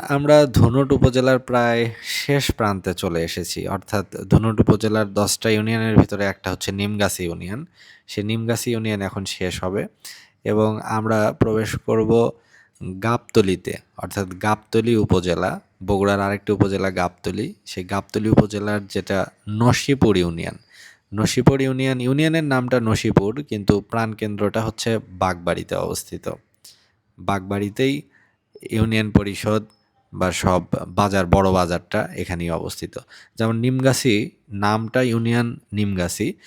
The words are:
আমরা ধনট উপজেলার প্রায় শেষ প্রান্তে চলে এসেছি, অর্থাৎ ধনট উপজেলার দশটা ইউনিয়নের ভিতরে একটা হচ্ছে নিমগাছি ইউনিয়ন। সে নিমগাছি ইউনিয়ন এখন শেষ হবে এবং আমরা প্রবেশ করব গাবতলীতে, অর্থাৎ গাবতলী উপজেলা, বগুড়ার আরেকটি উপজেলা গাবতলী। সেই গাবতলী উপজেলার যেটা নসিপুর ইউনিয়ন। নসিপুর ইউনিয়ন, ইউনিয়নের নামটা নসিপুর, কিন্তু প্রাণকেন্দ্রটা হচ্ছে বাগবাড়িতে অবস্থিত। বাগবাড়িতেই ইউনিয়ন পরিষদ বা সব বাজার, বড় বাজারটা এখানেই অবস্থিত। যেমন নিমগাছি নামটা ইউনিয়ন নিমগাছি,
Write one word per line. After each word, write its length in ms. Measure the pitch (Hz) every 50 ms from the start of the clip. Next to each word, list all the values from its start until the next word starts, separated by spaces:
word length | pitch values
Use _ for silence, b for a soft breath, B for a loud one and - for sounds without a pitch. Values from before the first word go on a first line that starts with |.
| - -
আমরা 360 | 139 143 143 147 151 151 147
ধনট 440 | 135 113 - 139 117 117 135 139 135
উপজেলার 480 | 143 127 131 131 120 131 127 131 131 123
প্রায় 420 | - - 123 123 120 117 117 117 117 113 110 - -
শেষ 480 | - - - - - 143 143 131 - - -
প্রান্তে 360 | 113 104 101 95 87 95 87
চলে 300 | - - 92 85 82 82
এসেছি, 440 | 82 - 92 87 - - 90 90 92
অর্থাৎ 380 | 95 95 - - - 101 95 - - - 98 95
ধনট 260 | - - 107 113 110 104
উপজেলার 540 | 110 - 107 101 110 107 107 110 107 98 98
দশটা 360 | 104 104 - - - - 117
ইউনিয়নের 460 | 110 107 107 110 113 113 113 113 107 104
ভিতরে 220 | - - 104 98 101 98 95
একটা 180 | - - 95 92
হচ্ছে 180 | 90 - -
নিমগাছি 500 | 98 98 101 104 104 101 101 95 - - 90
ইউনিয়ন। 420 | 85 82 87 87 90 101 127 165 B B B B B B B B -
সে 160 | - - 101
নিমগাছি 480 | 104 110 113 113 113 117 113 - 127
ইউনিয়ন 300 | 120 113 110 110 107 101
এখন 220 | 98 92 - 101 95
শেষ 380 | 92 - - 95 90 85 - -
হবে 240 | 92 92 104 - 214 - B B B B B B B B B -
এবং 260 | - 107 107 110 110 107 110 -
আমরা 500 | - 113 110 110 110 110 107 107 110 -
প্রবেশ 420 | - - 113 110 110 110 107 - - - -
করব 240 | 117 110 110 110 113 117 117 131 - b b b b b b b b _ - - 92 95 98
গাবতলীতে, 720 | 113 120 123 - - - 117 101 95 92 87 - - 85 82 - _ _ - -
অর্থাৎ 240 | 90 - 101 98 92 92 92 -
গাবতলী 500 | 110 107 - - _ - 113 110 120 117
উপজেলা, 560 | 110 101 101 - 95 87 90 85 82 87 95 160 202 - _ _ _ 95 92
বগুড়ার 320 | 101 98 98 101 101 98 98
আরেকটি 260 | 98 101 101 - - 104 98
উপজেলা 320 | 101 98 98 95 95 95 92 92
গাবতলী। 540 | 90 87 - _ - 92 92 95 110 - 104 - _
সেই 180 | - - - 90
গাবতলী 460 | 90 101 98 - - - 107 107 110
উপজেলার 580 | 107 104 104 101 101 104 101 104 104 104 98 95 -
যেটা 320 | 101 90 - 101 95 90 - - _ _ 104 104 107
নসিপুর 560 | 117 - 131 - - - 139 135 - 113 98 92 87
ইউনিয়ন। 340 | 85 82 82 87 90 - - _ B B B B B B B B _ 98
নসিপুর 480 | 101 110 - - 131 123 131 139 135
ইউনিয়ন, 360 | 135 131 131 131 131 131 131 127
ইউনিয়নের 420 | 123 127 135 143 156 160 160 165 156
নামটা 340 | 147 135 127 123 123 - 123
নসিপুর, 520 | 117 110 110 98 - 113 101 - 98 101 113 143 147 -
কিন্তু 240 | 110 107 101 - 104 101 98 -
প্রাণকেন্দ্রটা 680 | - 117 113 110 104 - 110 107 104 101 107 101 - 113 110 110
হচ্ছে 320 | 104 - - 117 113 107 - - 92 92 95
বাগবাড়িতে 520 | 92 90 87 85 87 85 90 87 - 90
অবস্থিত। 520 | 92 90 87 87 87 - - - 87 - - 85 - _ _ _ _ B B B B B B B B _ _ _ -
বাগবাড়িতেই 840 | 92 90 98 98 95 95 98 101 104 104 101 - 131 135 139 147 - b b b b b b b b _ _ - - - -
ইউনিয়ন 360 | 110 110 113 110 110 107 107
পরিষদ 520 | 104 104 101 101 98 - - 107 107 110 104 - _ _ _ _ _ _ _ _ -
বা 180 | 92 92 92
সব 300 | 82 - - 95 92 90 87 - - - 90 90
বাজার, 380 | 90 95 101 101 98 98 92
বড় 260 | 87 90 98 98 95
বাজারটা 480 | 92 92 90 85 87 85 - _ - 104 - - - 92
এখানেই 280 | 90 - 92 85 85 85
অবস্থিত। 440 | 82 - - - - - - 85 - - - B B B B B _ -
যেমন 180 | 113 110 113 113
নিমগাছি 540 | 117 127 131 131 131 135 131 - - 135 104 104 123 170 - _ _ - 104
নামটা 480 | 98 101 104 107 110 113 110 - 131
ইউনিয়ন 560 | 127 123 113 117 113 117 117 120 120 117 123 - - _ -
নিমগাছি, 600 | 104 104 101 98 92 87 87 - - 104 147 - B B